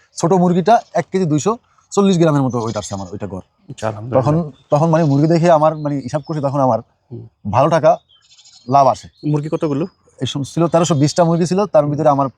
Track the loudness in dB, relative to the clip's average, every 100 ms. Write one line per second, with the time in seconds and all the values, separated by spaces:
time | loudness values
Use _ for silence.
0 | _ -4 0 2 2 2 2 2 0 -6
1 | -4 -2 0 0 -2 -6 _ _ _ 0
2 | 2 2 2 2 0 -2 -4 -6 -8 -10
3 | -10 -12 -12 -12 -16 _ -20 -10 -8 -8
4 | -4 0 0 -2 -4 -12 -4 0 2 2
5 | 2 2 2 2 4 4 2 0 -4 -6
6 | -6 -8 -6 -6 -2 0 0 0 -4 _
7 | _ -18 -20 _ -2 0 2 2 2 0
8 | _ _ _ _ -20 -16 0 2 2 0
9 | -8 _ -4 -4 -4 -4 -2 -4 -6 _
10 | _ -10 -8 -6 -6 -2 0 2 0 0
11 | 0 2 0 0 0 -2 0 0 0 0
12 | 2 2 -2